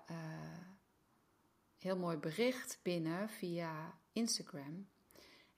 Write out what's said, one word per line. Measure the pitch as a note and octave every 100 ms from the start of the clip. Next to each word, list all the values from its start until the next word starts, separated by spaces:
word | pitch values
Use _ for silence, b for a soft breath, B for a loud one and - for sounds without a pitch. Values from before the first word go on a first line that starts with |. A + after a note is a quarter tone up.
| -
eh, | E3 D#3+ D#3+ D#3 E3 F3+ G3 _ _ _ _ _ _ _ _ _ -
heel | F#3 F#3
mooi | F3 D#3+
bericht | D#3+ D#3 B3 B3+ - -
binnen | - F3 D#3+ E3+ G#3+
via | - F3 E3+ E3 D#3 D#3+ - _
Instagram. | G#3+ A3+ - - C#3+ C#3 E3+ G3+ _ B B B B B